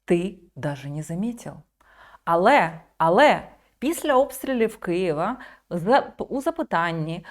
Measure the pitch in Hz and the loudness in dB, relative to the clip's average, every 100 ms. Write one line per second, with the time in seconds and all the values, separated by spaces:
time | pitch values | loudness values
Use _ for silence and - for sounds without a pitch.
0 | - 175 185 - - - 147 139 143 147 | 0 0 0 -8 -20 -8 -6 -6 -8 -10
1 | 151 165 226 240 - 151 - _ _ _ | -8 -6 -6 -6 -12 -16 -20 _ _ _
2 | - - - 170 202 277 165 160 _ - | -20 -8 0 4 6 4 2 -4 _ 0
3 | 165 196 294 180 - - _ - 254 339 | 2 6 6 4 -4 -20 _ -8 -6 -2
4 | 311 262 285 - 277 247 220 220 196 175 | 0 2 2 -2 -4 0 -2 -2 -4 -2
5 | 185 147 185 254 - - - 175 175 269 | 0 -2 -2 -6 -12 -20 -8 -4 2 2
6 | - - - 262 302 330 302 170 170 165 | 2 -8 -6 -4 -4 -4 -2 0 0 -2
7 | 156 170 - | -4 -8 -12